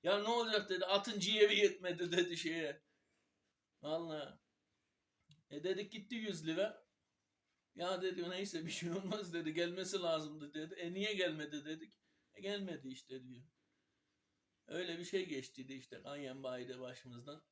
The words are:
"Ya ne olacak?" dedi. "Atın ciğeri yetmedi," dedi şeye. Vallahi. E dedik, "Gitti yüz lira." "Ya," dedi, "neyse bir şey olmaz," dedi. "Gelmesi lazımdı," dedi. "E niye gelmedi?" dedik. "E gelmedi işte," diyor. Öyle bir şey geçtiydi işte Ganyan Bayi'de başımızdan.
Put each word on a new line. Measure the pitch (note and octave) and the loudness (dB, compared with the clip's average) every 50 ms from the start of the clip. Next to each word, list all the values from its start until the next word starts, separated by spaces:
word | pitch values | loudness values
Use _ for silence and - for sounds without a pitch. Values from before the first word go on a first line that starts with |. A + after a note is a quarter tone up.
| - | 6
"Ya | E3+ G3+ G#3 | 4 4 4
ne | G#3 | 4
olacak?" | A3 A#3 A#3+ A#3 A3+ G#3+ G#3 G3 F#3+ | 4 4 4 4 4 2 2 2 2
dedi. | F#3 F#3 F#3+ | -2 0 2
"Atın | F3+ G3 G3+ G3 - G#3+ G3+ | 4 4 4 4 2 0 0
ciğeri | F3 G3+ A3 G#3+ G#3 G#3 G3+ | 2 2 8 8 10 10 10
yetmedi," | G3 G#3 F#3+ - - F#3 F3+ F3 F3 F3+ E3+ | 8 8 6 6 4 -2 -2 0 0 0 4
dedi | E3+ F3+ F3 F3 E3+ | 4 4 4 4 2
şeye. | E3 - D#3+ E3 E3 D#3+ C#3+ C#3+ - _ _ _ _ _ _ _ _ _ _ _ _ _ _ _ _ _ _ _ _ | -2 -2 0 0 0 0 -2 -4 -6 _ _ _ _ _ _ _ _ _ _ _ _ _ _ _ _ _ _ _ _
Vallahi. | - D3 D#3 E3 E3+ E3 D#3 D3+ C#3 C3 - - _ _ _ _ _ _ _ _ _ _ _ _ _ _ _ _ _ _ D3+ _ _ _ | -4 -2 -2 -2 -2 -4 -6 -6 -6 -8 -12 -18 _ _ _ _ _ _ _ _ _ _ _ _ _ _ _ _ _ _ -20 _ _ _
E | C#3 D3 D3 | -8 -4 0
dedik, | F#3 F#3+ F#3+ G#3 - | 0 0 0 -2 -6
"Gitti | - - G3 - B3 | -8 -12 -8 -6 -4
yüz | A3+ A3 G#3 F#3 D#3+ D#3 | -4 -2 -2 -4 -4 -2
lira." | D#3+ D#3+ F3 G3 A3 - - - _ _ _ _ _ _ _ _ _ _ _ _ _ _ _ _ _ _ | 0 2 2 2 2 0 -8 -18 _ _ _ _ _ _ _ _ _ _ _ _ _ _ _ _ _ _
"Ya," | - E3+ F3+ F#3+ F3+ | -4 -2 0 0 0
dedi, | F#3 F#3 F3+ F#3 E3+ F3 | 0 -2 0 0 -2 -2
"neyse | F#3 F#3 G3+ G3+ - D#3+ D#3+ | -2 -2 -2 -2 -2 -4 -4
bir | E3 | -4
şey | - - E3+ E3+ | -4 -4 -2 -2
olmaz," | E3+ G3 G3 F#3 A3 G#3 F#3+ F3 E3 | -2 -2 -2 -2 -2 -2 -4 -2 -4
dedi. | E3+ D#3+ D#3 D#3 | -2 -2 0 2
"Gelmesi | E3+ F3 F3 F3 F#3+ F#3 F#3 G3 F#3+ | 2 0 0 0 -4 -4 -2 -2 0
lazımdı," | F3 E3 E3 D#3 D#3 D3 D3+ D#3 D3 D3 D3 | 2 4 2 2 2 -4 -8 -10 -12 -8 -6
dedi. | D#3 D#3 E3 F#3 | -6 -6 -6 -6
"E | F3+ F3 E3+ F3+ | -6 -6 -4 -2
niye | F#3+ G#3 G#3+ G#3 | 0 0 0 2
gelmedi?" | F#3+ F#3 E3+ D#3 D#3 D3 D3 D3 D3 D3 | 2 2 2 2 -2 -4 -4 -6 -6 -6
dedik. | D3+ D#3+ D#3+ - - _ _ _ _ _ _ _ _ _ | -6 -8 -8 -10 -16 _ _ _ _ _ _ _ _ _
"E | G3+ | -6
gelmedi | F#3+ G3 G#3 G3+ G3 F#3 D#3 C#3+ C3+ | -4 -4 -2 -2 -2 -4 -6 -6 -8
işte," | C3 C3 B2+ - - C3 C3 B2+ | -10 -12 -12 -12 -12 -12 -12 -10
diyor. | B2+ B2+ A#2+ C3+ _ _ _ _ _ _ _ _ _ _ _ _ _ _ _ _ _ _ _ _ _ _ _ _ | -12 -16 -16 -18 _ _ _ _ _ _ _ _ _ _ _ _ _ _ _ _ _ _ _ _ _ _ _ _
Öyle | - C#3+ E3+ F3+ F3 E3 E3+ | -6 -6 -4 -4 -4 -6 -6
bir | F3 | -6
şey | - G3 F#3+ F3+ | -2 -2 -2 -2
geçtiydi | E3+ D3 C3 B2+ - _ C3+ B2+ C3+ C3+ | 0 -4 -6 -6 -8 _ -14 -12 -12 -12
işte | C3 B2+ _ B2 | -14 -14 _ -18
Ganyan | - - C#3 C#3+ C#3+ C#3+ C3 C3 C3+ C3+ | -14 -12 -12 -10 -8 -8 -8 -8 -6 -6
Bayi'de | B2+ B2+ B2+ B2 A#2+ B2 B2+ | -6 -6 -6 -8 -10 -10 -10
başımızdan. | B2+ B2 B2 B2 - B2+ B2 A#2+ A#2+ C#3+ D3 D#3 _ _ | -10 -10 -12 -12 -14 -14 -14 -14 -12 -14 -16 -16 _ _